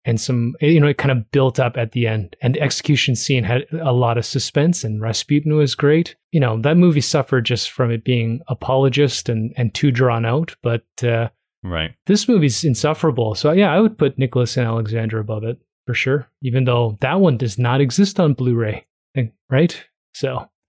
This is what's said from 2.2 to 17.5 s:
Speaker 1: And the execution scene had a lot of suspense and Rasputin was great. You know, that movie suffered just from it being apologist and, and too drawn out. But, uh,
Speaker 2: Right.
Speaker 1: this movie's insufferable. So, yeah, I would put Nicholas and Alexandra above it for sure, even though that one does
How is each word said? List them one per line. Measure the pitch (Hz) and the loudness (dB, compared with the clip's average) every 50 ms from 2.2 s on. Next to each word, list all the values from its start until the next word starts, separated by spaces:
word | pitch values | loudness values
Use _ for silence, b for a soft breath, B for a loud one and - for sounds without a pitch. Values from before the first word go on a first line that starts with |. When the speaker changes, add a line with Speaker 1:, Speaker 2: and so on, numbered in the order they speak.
| 101 - - - - | -4 -8 -8 -4 -2
Speaker 1:
And | 123 135 | -2 0
the | 151 | 0
execution | 151 135 - - - - 147 127 - - 123 | -2 -2 -4 -4 0 0 0 2 2 0 -2
scene | 107 - - 139 127 110 | -2 -2 -2 -2 0 0
had | 95 123 127 139 - 156 | 0 -2 -2 -4 -4 -6
a | 165 160 143 123 | -4 -2 0 0
lot | 123 127 117 117 120 | 2 2 0 0 -2
of | 113 | -2
suspense | - - 135 - - - 143 147 175 170 - - | -4 -4 -6 -4 -2 0 0 2 2 0 0 -2
and | 113 107 107 | -6 -6 -4
Rasputin | 110 117 113 - - - 147 147 151 156 151 | -4 -4 -4 -4 -2 0 0 0 0 2 2
was | 151 147 135 - | 2 2 0 0
great. | - - 143 151 165 170 - - _ _ _ - | 0 2 2 2 2 0 -2 -6 _ _ _ 0
You | 165 | 0
know, | 135 120 110 113 113 | 2 0 0 0 0
that | 143 160 | 2 4
movie | 175 180 180 156 147 | 6 6 6 4 2
suffered | - - - 151 131 - 135 127 117 | 2 0 0 -2 0 0 0 0 0
just | - 123 - - - | 0 -2 -4 -4 -6
from | - - 127 117 | -4 -2 -2 -2
it | 117 113 - | -2 -2 -2
being | 127 127 120 113 113 113 127 - - | 0 0 0 0 -2 -4 -6 -6 -8
apologist | 123 - - - 131 131 135 135 123 135 147 135 - - - - | -8 -6 -4 0 0 2 2 2 2 2 0 0 0 -4 -4 -4
and, | 120 110 110 113 - | -2 -2 -2 -4 -4
and | - 123 113 - | -2 -4 -4 -2
too | - - 143 | 0 0 0
drawn | 123 117 131 127 117 117 113 | 2 2 2 0 0 0 0
out. | 113 120 147 165 - - - - | 0 0 -2 -2 -4 -8 -6 -4
But, | 120 117 117 - _ _ - 123 | -4 -4 -4 -6 _ _ -4 -2
uh, | 120 117 113 117 110 - _ _ _ _ _ - | 0 0 0 -2 -4 -8 _ _ _ _ _ -10
Speaker 2:
Right. | 92 87 82 80 80 - _ _ | -8 -6 -4 -6 -6 -8 _ _
Speaker 1:
this | - 196 208 - - | 0 0 2 2 2
movie's | 247 202 151 139 117 - - | 2 4 4 2 0 0 0
insufferable. | 151 120 - - 147 156 - - 160 123 117 117 110 107 | 0 0 0 0 -2 0 0 0 0 0 0 -2 -2 -2
So, | - - 147 160 | -2 0 2 4
yeah, | 190 208 185 147 | 4 4 4 4
I | 180 | 4
would | 226 214 220 - | 2 2 2 0
put | 156 139 - - | 0 0 0 0
Nicholas | 135 123 - 123 123 117 - | -2 -2 0 0 -2 0 0
and | 127 123 | -2 -2
Alexandra | 113 113 113 113 107 113 117 113 110 110 110 | 0 0 -2 -4 -2 -4 -4 -4 -4 -4 -4
above | 104 107 110 107 107 | -4 -6 -6 -6 -6
it | 113 123 131 _ _ _ _ _ | -6 -8 -8 _ _ _ _ _
for | - 123 | -6 -4
sure, | - - 131 135 147 127 _ _ _ - | -2 0 0 0 -2 -2 _ _ _ -6
even | 127 120 131 131 | -2 0 0 2
though | 127 123 120 120 113 107 101 | 2 2 2 0 0 -2 -4
that | - 131 156 190 | -2 -2 2 2
one | 196 170 131 110 | 4 4 2 2
does | 135 117 | -2 -4